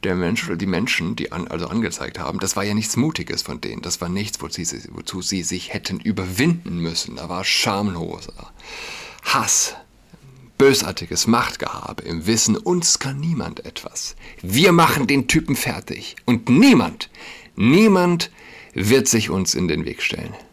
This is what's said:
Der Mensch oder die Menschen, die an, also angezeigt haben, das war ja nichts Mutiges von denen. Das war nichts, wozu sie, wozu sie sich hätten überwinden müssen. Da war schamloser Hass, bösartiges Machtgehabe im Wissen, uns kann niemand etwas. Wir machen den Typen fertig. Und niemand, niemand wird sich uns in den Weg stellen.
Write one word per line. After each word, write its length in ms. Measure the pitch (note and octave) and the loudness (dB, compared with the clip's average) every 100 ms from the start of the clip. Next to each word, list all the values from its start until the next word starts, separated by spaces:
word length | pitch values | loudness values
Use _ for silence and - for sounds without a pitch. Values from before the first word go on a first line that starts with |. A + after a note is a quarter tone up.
Der 100 | G2 | 0
Mensch 320 | F2+ F2 D#2 - | 0 0 -2 -2
oder 100 | E2+ | -4
die 100 | F#2+ | -2
Menschen, 500 | F2 G#2+ - F2 D#2+ | -2 0 -2 -2 -4
die 160 | - | -6
an, 160 | F2+ E2+ | -6 -8
also 180 | E2+ E2 | -6 -4
angezeigt 520 | G2+ A2 - - - | -2 -2 -4 -10 -8
haben, 200 | C2+ F2+ | -6 -4
das 160 | G2 | -4
war 80 | - | -2
ja 120 | G2+ | -2
nichts 220 | G#2 A2+ - | -2 -2 0
Mutiges 460 | C#3+ D3+ - - | 0 -2 -6 -6
von 180 | - C2+ | -6 -8
denen. 220 | - A1 | -8 -10
Das 180 | - - | -8 -6
war 80 | F2 | -4
nichts, 320 | F#2 G#2 - | -4 -4 -8
wozu 220 | - - | -10 -6
sie, 200 | E2+ - - | -8 -8 -12
wozu 300 | E2 E2+ F#2 | -14 -10 -8
sie 200 | F2 G2 | -4 -4
sich 300 | E2+ F#2 - | -4 -6 -6
hätten 260 | G2+ - F#2+ | -8 -6 -6
überwinden 800 | - G2+ F#2 F#2 D3+ E3+ - E2+ | -4 -2 -4 0 2 2 -2 -4
müssen. 380 | E2 E2 - - | -4 -4 -6 -10
Da 120 | E2 | -8
war 160 | F2+ | -6
schamloser 1080 | F#2+ - - G2+ G#2 F2 E2 E2 - - - - - - - - - - | -2 0 0 0 0 -2 -6 -8 -14 -16 -20 -20 -18 -16 -14 -14 -16 -12
Hass, 520 | - C3+ A2+ - - - - _ _ - - - - _ | -2 -2 2 0 0 -6 -20 _ _ -20 -20 -20 -20 _
bösartiges 680 | C3+ C3+ G2 F#2+ F2 F2 - | 6 6 0 -6 -6 -2 2
Machtgehabe 760 | A#2 - - - - - - | 2 2 -4 -8 -8 -10 -12
im 240 | - E2 D#2+ | -8 -6 0
Wissen, 300 | A2+ - G#2+ | 2 2 2
uns 420 | - F3+ E3+ - | 2 0 2 0
kann 200 | C#3 C#3 | -2 -4
niemand 460 | D#3 D#3 E2 - - | -2 -2 -4 -10 -14
etwas. 480 | - - - - - - - | -14 -12 -10 -12 -12 -20 -14
Wir 300 | F2+ G#2+ F#3 | -2 4 6
machen 340 | E3+ E3 - C#3+ | 8 6 4 2
den 200 | C#3+ B2+ | 2 4
Typen 300 | D#3+ D#3 C#3 | 0 2 -2
fertig. 600 | - G2 - - - - | -2 -6 -8 -10 -12 -10
Und 240 | - A#2 - | 0 0 4
niemand, 640 | B2+ C4+ G3+ G2 - - - - - - - | 8 8 8 4 -4 -14 -14 -20 -20 -18 0
niemand 760 | G2+ D#3+ A3 F#3 F3 F3 - - - - - | 4 8 8 6 4 2 -2 -10 -20 -20 -12
wird 340 | - G2 C3 - | -4 4 4 6
sich 220 | A2+ G#2+ | 2 2
uns 240 | F2+ F2+ | 0 0
in 120 | - F2+ | 0 0
den 180 | D2+ | 0
Weg 180 | - - | -2 -4
stellen. 320 | - - - - - | -6 -6 -8 -14 -18